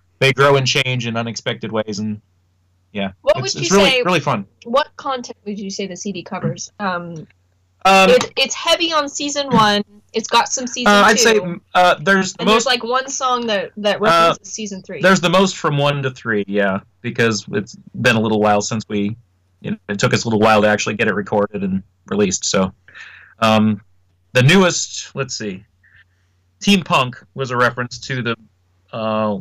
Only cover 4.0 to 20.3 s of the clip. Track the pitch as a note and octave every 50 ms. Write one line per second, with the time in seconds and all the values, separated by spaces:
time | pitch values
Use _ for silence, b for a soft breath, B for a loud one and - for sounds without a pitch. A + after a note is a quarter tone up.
4 | A#3+ - F3+ D3+ - D3 B2 G#2 G2 _ _ _ - A#3 A#3 C#4 D4+ - - -
5 | - C#4 C4 B3 B3 - A#3 _ - G#3 G3+ G#3 G3 F#3+ G3 - G3 F3+ F3+ F#3
6 | - G3+ F3+ F3 E3 - F#3 F3 - - - - - - _ - G#3 F#3 F3+ F3
7 | F3 E3+ E3+ D#3 - _ _ _ _ _ _ _ _ _ _ _ - F#3+ G3 F#3+
8 | F#3+ F#3+ - - - - - - C4+ - - - - E4+ E4 - E4+ E4 D#4+ D4+
9 | C#4+ C#4+ - - C#4+ C#4+ C#4+ C#4+ C#4 C#4 A#3+ A3 G#3+ G#3 G#3 G#3 G#3 _ _ -
10 | _ _ - A3+ A3+ - A#3+ A#3 G#3+ - - C4+ B3+ A#3+ - B3 A#3+ G#3 G3+ G3+
11 | G3 G#3+ A3 - A3+ A#3 A3 G#3 F#3 E3+ E3+ - _ _ - F3+ F3+ F3 D#3+ -
12 | D3+ G3 G3 F#3+ F#3+ F#3+ - - - G3+ G#3+ A#3 A3+ C4+ B3 A#3+ A3+ A#3 B3 C4
13 | C4 C4+ C4 - C4 B3+ - A#3+ A#3+ A3+ G#3 F#3+ E3+ - - G#3 G3+ G#3 F#3 C#3+
14 | G3+ E3 E3 E3 E3 E3 D#3 - - - - - G#3+ G3+ F#3+ F#3 - - F3+ C#3
15 | D#3 F#3+ F#3+ D3+ E3+ E3+ F3 F#3+ G3+ F#3+ - - - D#3 D3 C#3+ C#3+ C#3+ C#3+ C#3+
16 | C3+ C3 C3 - - A#2 A2 G#2 G2 G2 G2 G2+ G2 G2 F#2+ G2+ - _ _ _
17 | - A#2+ A2+ - A#2 A2+ A2 G2+ - - G2 A2 G2 - - - - - - -
18 | A2+ B2 A2+ A2 G#2+ A2 A2 G#2 G#2+ G#2+ G#2 G#2 G#2 - A#2 A2 - - G#2+ G#2
19 | G2+ G#2 A2+ - _ _ _ _ _ _ _ _ - - G#3+ - - - G#2 -
20 | - - - G#2 - A2+